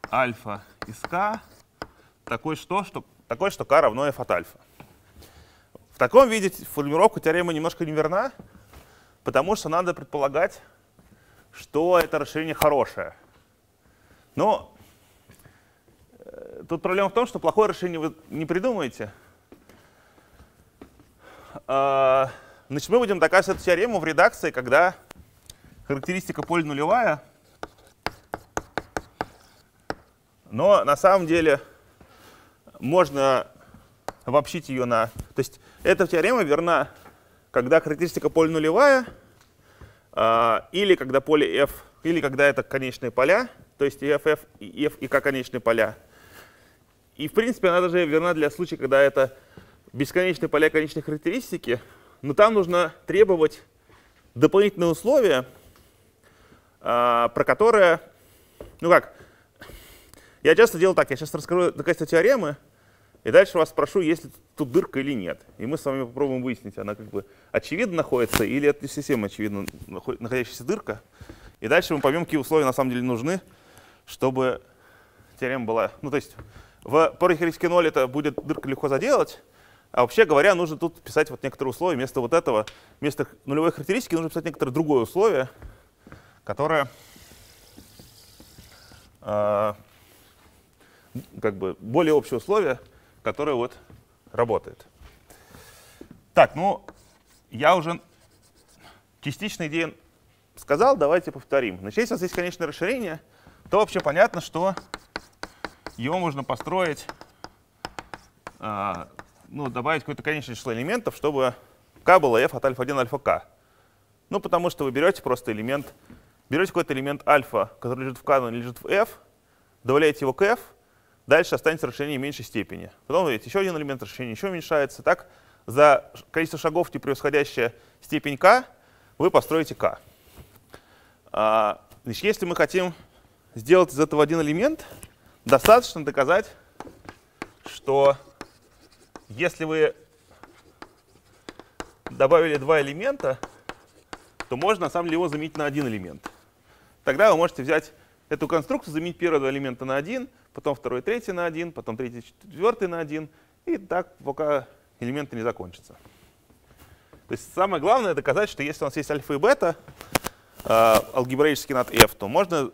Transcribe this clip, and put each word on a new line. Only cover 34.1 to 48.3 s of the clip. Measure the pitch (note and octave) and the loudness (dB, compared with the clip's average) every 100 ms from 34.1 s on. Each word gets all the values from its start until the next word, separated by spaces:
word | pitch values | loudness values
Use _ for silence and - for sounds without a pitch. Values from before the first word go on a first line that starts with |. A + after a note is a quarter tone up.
| - | -12
обобщить | - C#3+ C#3 F3 - | -2 0 0 -4 -6
ее | C3 A#2+ | -4 0
на, | A2+ A2+ | 0 0
то | - - - | -4 -10 -6
есть | - - _ - | -6 -10 _ -4
эта | - F#3+ F3+ | 0 2 2
теорема | E3+ F#3 B3 | 2 2 2
верна, | D#3 D3 E3+ D3+ C#3+ - - _ _ _ _ | 2 0 2 0 0 -8 -20 _ _ _ _
когда | B2+ B2 D#3+ | -2 4 4
характеристика | D#3 C#3+ E3+ - D3+ | 2 -2 -4 -4 0
поля | E3 D#3+ | 2 2
нулевая, | D#3+ D#3 F#3+ C#4+ C4 A#3+ - _ _ _ _ _ _ - _ _ | 2 0 4 4 4 0 -12 _ _ _ _ _ _ -20 _ _
а, | - A2+ A2+ A#2 A2 - | 0 2 4 4 2 -2
или | F3+ G3+ | 0 2
когда | F3+ C3 C3+ | 2 2 -2
поле | C#3 D3+ F#2 G2+ | 2 2 2 2
F, | C#3 - - _ | 0 -2 -20 _
или | D#3+ E3+ | -4 -2
когда | C#3 C3 C#3+ | -2 2 2
это | C3+ | 2
конечные | - C3+ C3 - B2 | -2 -4 -6 -8 -4
поля, | B2 C#3 G3+ B3 - - - | 0 4 2 0 -10 -20 -4
то | |
есть | C#3+ - | -4 -2
и | C#3 | -2
F, | C#3+ D#3 | 0 0
F, | D3+ - _ | -2 -4 _
и | G2+ A2 D3 | -16 -6 -6
F, | - | -4
и | C3 | -2
K | C#3 | 0
конечные | C#3+ C3+ B2 B2+ | 0 -2 -6 -4
поля. | A2+ A2+ G#2+ - _ - - - - _ _ _ _ _ _ - | 0 2 0 -2 _ -20 -20 -20 -20 _ _ _ _ _ _ -12
И, | D3 | -4
в | |
принципе, | - A#3 - F#3 | 0 0 0 2
она | F3 | 2
даже | F3+ F3+ D#3+ | 2 2 2
верна | D#3 F3 | 2 2